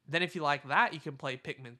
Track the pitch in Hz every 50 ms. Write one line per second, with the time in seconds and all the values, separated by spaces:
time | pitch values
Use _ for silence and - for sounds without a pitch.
0 | _ - 139 170 180 175 - 175 156 143 143 135 135 135 139 180 240 233 - 156
1 | - 156 143 135 - 143 127 127 - 165 143 - 131 120 120